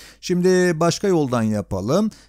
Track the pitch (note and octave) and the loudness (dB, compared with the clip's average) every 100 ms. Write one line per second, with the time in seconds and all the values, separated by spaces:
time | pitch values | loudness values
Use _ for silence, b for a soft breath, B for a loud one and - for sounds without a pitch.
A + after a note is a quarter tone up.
0 | B B - F3+ F3+ F#3 F3+ D#3+ E3+ - | B B -4 0 2 2 2 0 0 0
1 | G3+ F3 C#3 A#2+ A2 G#2 F#2+ G2 G2+ E3 | 0 0 0 0 0 -2 -4 -6 -2 0
2 | A3 B | 0 B